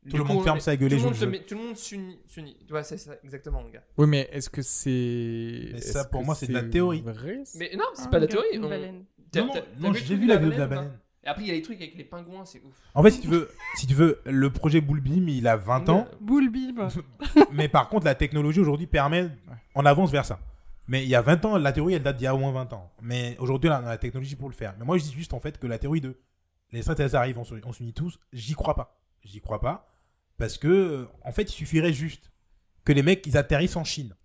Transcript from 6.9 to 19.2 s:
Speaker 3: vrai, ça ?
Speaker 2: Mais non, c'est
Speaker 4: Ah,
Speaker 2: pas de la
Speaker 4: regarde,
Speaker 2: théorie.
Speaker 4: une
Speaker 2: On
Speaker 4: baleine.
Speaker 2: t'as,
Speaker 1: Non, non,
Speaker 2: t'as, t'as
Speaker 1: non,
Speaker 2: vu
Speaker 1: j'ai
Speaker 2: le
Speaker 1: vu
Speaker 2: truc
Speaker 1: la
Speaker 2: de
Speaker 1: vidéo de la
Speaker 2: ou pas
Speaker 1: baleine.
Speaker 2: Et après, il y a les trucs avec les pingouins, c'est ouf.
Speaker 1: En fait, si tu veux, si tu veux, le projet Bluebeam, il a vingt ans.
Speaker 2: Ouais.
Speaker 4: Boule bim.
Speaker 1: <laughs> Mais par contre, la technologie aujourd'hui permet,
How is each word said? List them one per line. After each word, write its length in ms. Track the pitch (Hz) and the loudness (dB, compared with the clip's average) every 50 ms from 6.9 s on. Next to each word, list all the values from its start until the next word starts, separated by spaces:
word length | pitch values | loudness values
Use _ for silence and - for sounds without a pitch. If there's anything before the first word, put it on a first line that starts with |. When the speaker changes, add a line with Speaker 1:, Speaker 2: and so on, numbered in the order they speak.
| 170 156 113 | 0 -2 -6
Speaker 3:
vrai, 380 | 113 110 110 120 151 208 269 277 | -8 -12 -10 -10 -10 -10 -10 -12
ça ? 140 | - - 165 | -14 -12 -12
Speaker 2:
Mais 140 | 165 196 - | -12 -10 -6
non, 80 | 190 427 523 453 | -4 -4 -6 -6
c'est 100 | - - | -8 -4
Speaker 4:
Ah, 20 | - | 2
Speaker 2:
pas 120 | 508 494 | 2 4
de 60 | 156 | 4
la 40 | - | 4
Speaker 4:
regarde, 0 | |
Speaker 2:
théorie. 260 | - 202 - 453 392 | 0 0 -2 -2 -2
Speaker 4:
une 80 | 214 214 | -4 -4
Speaker 2:
On 40 | 151 | -6
Speaker 4:
baleine. 360 | 151 - - 185 190 180 190 _ _ _ _ _ - | -6 -8 -8 -10 -14 -16 -20 _ _ _ _ _ -2
Speaker 2:
t'as, 80 | 170 | -2
Speaker 1:
Non, 60 | 208 262 | -2 -2
non, 40 | 277 | -4
Speaker 2:
t'as, 60 | - | -8
t'as 60 | - - - 127 | -10 -10 -12 -4
Speaker 1:
non, 100 | 156 202 | -2 0
Speaker 2:
vu 80 | 196 - | 0 0
Speaker 1:
j'ai 160 | - 131 190 | -2 -2 -2
Speaker 2:
le 60 | 196 | 0
Speaker 1:
vu 60 | 214 | 4
Speaker 2:
truc 20 | 240 | 4
Speaker 1:
la 80 | 220 | 6
Speaker 2:
de 80 | 185 151 | 6 4
Speaker 1:
vidéo 100 | 160 147 | 2 2
de 40 | 143 | 0
la 60 | 143 | -2
Speaker 2:
ou 20 | 127 | -2
pas 60 | 135 | -4
Speaker 1:
baleine. 220 | 135 139 143 135 117 _ _ _ _ _ | -6 -6 -10 -12 -16 _ _ _ _ _
Speaker 2:
Et 20 | |
après, 160 | 127 147 190 208 | -8 -8 -6 -6
il 60 | 208 | -6
y 20 | |
a 40 | 170 | -6
les 80 | 160 160 | -6 -6
trucs 160 | - 233 190 | -8 -14 -14
avec 160 | 175 151 - | -14 -18 -16
les 80 | 180 147 | -18 -18
pingouins, 400 | - - 175 175 170 180 190 190 | -16 -16 -18 -16 -16 -18 -18 -18
c'est 180 | 180 - - _ | -18 -20 -20 _
ouf. 100 | 139 131 _ _ - - | -20 -20 _ _ -4 4
Speaker 1:
En 80 | 143 156 | 10 10
fait, 80 | 214 | 10
si 100 | - - | 10 8
tu 60 | - 156 | 0 2
veux, 220 | 165 170 156 - - - - - - | 2 2 0 -2 -12 -16 -16 -10 -8
si 120 | - - 127 | -6 0 0
tu 40 | 135 | 4
veux, 260 | 135 160 165 143 - - | 6 6 6 6 2 -4
le 260 | - 135 135 135 143 | -2 2 2 2 2
projet 300 | 135 - - 160 147 165 | 2 0 0 2 4 4
Bluebeam, 480 | 156 143 143 151 135 131 147 185 185 165 | 2 2 -2 0 0 0 2 2 2 2
il 200 | 143 127 117 120 | 0 0 2 2
a 80 | 113 | 2
vingt 300 | 110 98 98 123 131 170 160 | 2 2 0 0 0 4 4
ans. 140 | 165 190 240 - | 4 4 4 0
Speaker 2:
Ouais. 60 | - - | -10 -14
Speaker 4:
Boule 280 | 214 208 254 285 269 254 | -2 2 4 4 4 2
bim. 400 | 220 262 262 254 254 240 202 180 - 175 156 - - - | 0 -4 -6 -6 -6 -6 -6 -6 -6 -8 -10 -12 -14 -8
Speaker 1:
<laughs> 320 | - - - 302 - - 143 | -6 6 8 8 8 8 6
Mais 160 | 143 151 147 | 0 0 4
par 200 | - 147 127 - | 4 2 2 4
contre, 180 | - 214 160 | 0 0 2
la 80 | 139 139 | 2 2
technologie 460 | - 156 143 147 151 147 147 156 180 | 2 0 0 0 0 0 2 4 4
aujourd'hui 260 | 196 151 143 147 170 | 4 4 2 0 -2
permet, 360 | 165 - 151 139 143 160 175 | 0 0 2 2 2 2 0